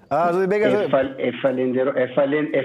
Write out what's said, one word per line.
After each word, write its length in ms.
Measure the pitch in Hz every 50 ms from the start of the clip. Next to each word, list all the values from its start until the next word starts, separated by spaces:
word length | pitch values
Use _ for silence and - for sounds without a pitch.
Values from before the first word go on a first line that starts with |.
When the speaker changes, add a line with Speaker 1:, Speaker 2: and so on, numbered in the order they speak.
| -
Speaker 1:
A, 160 | - 139 151 170 175
zoti 140 | 170 185 190
Bega, 220 | 180 208 208 214 -
Speaker 2:
E 80 | -
Speaker 1:
zoti 160 | 208 190 143
Speaker 2:
fal-, 220 | 143 135 135 139 -
e 160 | - 131 123
falendero-, 640 | 120 - - 135 127 127 131 127 120 131 131 139 135
e 100 | 127 127 127
falen-, 420 | - 151 143 139 147 151 147 -
e 100 | - 139